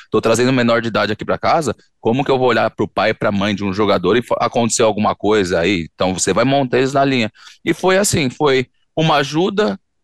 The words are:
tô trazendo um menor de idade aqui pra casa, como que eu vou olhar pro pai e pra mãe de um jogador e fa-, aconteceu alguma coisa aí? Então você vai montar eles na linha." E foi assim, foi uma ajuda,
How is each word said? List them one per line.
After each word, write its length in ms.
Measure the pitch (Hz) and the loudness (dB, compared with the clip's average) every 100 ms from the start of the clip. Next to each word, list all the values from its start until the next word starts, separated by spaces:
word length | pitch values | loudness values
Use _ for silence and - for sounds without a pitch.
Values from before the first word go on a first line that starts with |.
| - | -4
tô 120 | 107 | -2
trazendo 300 | 110 113 123 | 2 2 2
um 40 | 131 | 2
menor 260 | 117 117 | 2 0
de 60 | 113 | 0
idade 240 | 107 104 | -2 -2
aqui 140 | 107 - | -4 -4
pra 120 | 92 | -2
casa, 380 | 110 160 135 - _ _ | 0 0 -2 -6 _ _
como 240 | 110 127 | -2 -2
que 80 | 143 | 0
eu 80 | 131 | 0
vou 80 | 127 | 2
olhar 220 | 113 110 | 2 0
pro 180 | - 104 | -2 -6
pai 220 | - 104 | -2 -2
e 40 | |
pra 160 | 107 113 | 0 -2
mãe 240 | 101 101 | -2 -2
de 120 | 98 101 | -2 -4
um 80 | |
jogador 420 | 92 101 98 90 117 | -2 0 2 2 0
e 60 | |
fa-, 160 | - - | 0 -2
aconteceu 460 | 120 123 117 - 110 | -2 0 0 2 0
alguma 280 | 104 104 | 2 -2
coisa 460 | 90 101 107 90 90 | -2 0 0 0 0
aí? 300 | 87 95 78 | 0 -2 -4
Então 200 | - 92 | -4 -4
você 180 | 90 - | -2 -2
vai 140 | 107 127 | 0 2
montar 320 | 139 127 127 | 0 0 0
eles 160 | 131 | 0
na 100 | 139 | 0
linha." 260 | 139 131 107 - - - - | 0 0 -4 -8 -20 -10 -6
E 80 | |
foi 240 | - 180 185 | -2 2 2
assim, 320 | 208 190 131 | 2 0 -2
foi 380 | - 151 131 123 _ _ - | 0 2 2 -2 _ _ -2
uma 220 | 160 147 | 2 2
ajuda, 600 | 139 151 196 202 214 196 _ _ | 0 -2 -2 0 -2 -2 _ _